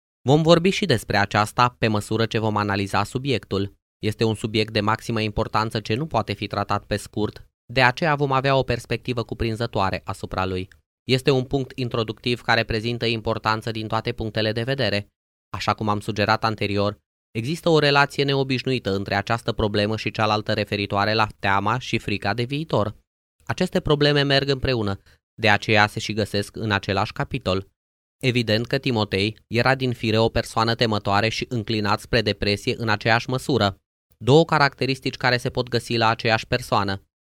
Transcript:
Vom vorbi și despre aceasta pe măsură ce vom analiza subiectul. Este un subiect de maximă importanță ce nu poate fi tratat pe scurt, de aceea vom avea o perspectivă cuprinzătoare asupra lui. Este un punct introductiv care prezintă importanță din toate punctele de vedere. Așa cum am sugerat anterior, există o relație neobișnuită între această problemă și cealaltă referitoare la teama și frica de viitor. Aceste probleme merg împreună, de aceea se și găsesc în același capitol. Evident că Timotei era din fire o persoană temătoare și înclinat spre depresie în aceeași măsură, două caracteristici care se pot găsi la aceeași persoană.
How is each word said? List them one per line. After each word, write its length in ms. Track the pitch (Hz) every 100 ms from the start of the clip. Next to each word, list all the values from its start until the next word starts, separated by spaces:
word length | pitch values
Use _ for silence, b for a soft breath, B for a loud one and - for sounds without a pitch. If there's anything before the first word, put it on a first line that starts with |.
| _ _
Vom 200 | 123 156
vorbi 280 | 160 170 190
și 160 | - 185
despre 320 | 113 - 101
aceasta 580 | 101 107 107 - 123 -
pe 100 | 117
măsură 380 | 104 - 110 113
ce 140 | 113
vom 180 | 110 107
analiza 460 | 104 101 98 101
subiectul. 720 | 104 127 139 107 - 98 101 - _ _
Este 240 | 107 -
un 120 | 113 104
subiect 380 | 110 107 110
de 80 | 110
maximă 400 | 104 110 - 110
importanță 580 | 107 113 107 107 113 113
ce 140 | -
nu 120 | 113 160
poate 280 | 117 101
fi 140 | 101 104
tratat 380 | 101 101 101 -
pe 100 | 107
scurt, 520 | - 107 107 - - _ -
de 160 | 127
aceea 340 | 127 - 165 143
vom 160 | 139
avea 240 | 131 139 135
o 80 |
perspectivă 600 | 127 117 - 117 - 120
cuprinzătoare 800 | - - 117 110 117 107 95 90
asupra 420 | - - 98 95 95
lui. 220 | 92 95 _ _ _
Este 280 | - 127 143
un 120 | 131
punct 340 | 127 139 127 -
introductiv 640 | 120 120 110 - 123 117
care 220 | - 113
prezintă 420 | 110 113 117 117 117
importanță 640 | 113 113 110 110 110 117
din 160 | 110 107
toate 240 | 110 120
punctele 400 | 120 113 110 107
de 120 | 113
vedere. 440 | 120 139 104 101 - _ _ _ _
Așa 240 | 98 -
cum 160 | - 107
am 100 | 104
sugerat 440 | 113 104 104 110
anterior, 560 | 113 104 101 101 101 - _ _ _
există 380 | 117 120 170 175
o 100 | 156
relație 440 | 143 143 139 -
neobișnuită 720 | 139 135 135 123 131 127 98 98
între 200 | 98 101
această 360 | - 117 -
problemă 460 | 110 107 104 104 110
și 140 | 113
cealaltă 420 | - 107 107 -
referitoare 600 | 107 101 101 101 101 104
la 140 | 110 107 -
teama 380 | 98 98 104 123
și 200 | - 113
frica 360 | - 101 98
de 100 | 117
viitor. 520 | 120 143 160 117 101 - _ _ _ _ -
Aceste 340 | - 185 180
probleme 420 | 147 147 147 147
merg 280 | 139 139 139
împreună, 500 | 135 135 120 101 98 b b _
de 160 | - 107
aceea 380 | 104 - 107 104
se 120 | 110
și 140 | -
găsesc 420 | 107 101 101 - -
în 160 | 110
același 420 | 98 - 95 110
capitol. 540 | - 139 127 98 95 - _ _ _ _ _
Evident 420 | 127 120 110 110 120
că 120 | 139
Timotei 600 | 135 113 104 98 107 - -
era 280 | 113 120 131
din 180 | 127
fire 240 | 117 113 110
o 120 | 113
persoană 460 | 120 - 117 113 117
temătoare 540 | 117 104 104 101 110
și 160 | - -
înclinat 500 | 117 104 110 104 107
spre 220 | - 120
depresie 520 | 107 - 101 101 127 104
în 120 | 113
aceeași 400 | 104 117 117 -
măsură, 460 | 127 - 117 101 - _ _ _ -
două 280 | 110 151 165
caracteristici 720 | 151 139 - 131 131 135 -
care 220 | 127 123
se 120 | 127
pot 180 | 127 120
găsi 300 | 117 - 117
la 100 | 113
aceeași 400 | 113 117 110 -
persoană. 560 | 123 - 113 98 95 - _